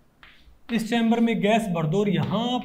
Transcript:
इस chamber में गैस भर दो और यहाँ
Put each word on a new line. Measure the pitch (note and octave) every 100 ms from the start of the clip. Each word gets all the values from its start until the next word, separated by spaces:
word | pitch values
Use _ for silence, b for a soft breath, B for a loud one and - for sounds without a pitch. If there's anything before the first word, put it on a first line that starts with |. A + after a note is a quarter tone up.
| _ _ b b b - -
इस | A3+ A3
chamber | A#3 A3+ A#3
में | A#3 G3+
गैस | G3+ A3+ G#3
भर | E3+ D3+
दो | F#3
और | G#3
यहाँ | E3 C3+ F#3 A#3+ B3+